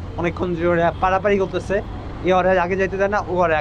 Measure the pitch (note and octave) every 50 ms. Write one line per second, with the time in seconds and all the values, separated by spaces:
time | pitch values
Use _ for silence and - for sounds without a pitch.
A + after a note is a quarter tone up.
0 | - - - D#3+ E3+ F3 - - - F3+ F3 D#3+ E3+ F3 F3 E3 E3+ E3+ D3+ E3+
1 | F3+ F#3 F#3+ F#3+ F#3 G#3 G3+ G3 F#3+ - F3+ F3 - - F#3 G#3 A3 - - -
2 | - - - - - F3 F#3 F#3 F3 F#3 F#3+ F3+ F3 F3+ F#3+ F#3 F#3+ F#3 G3 F#3+
3 | G3 G3 G#3+ G3+ - - F#3 F3 F3+ E3 D#3 D3+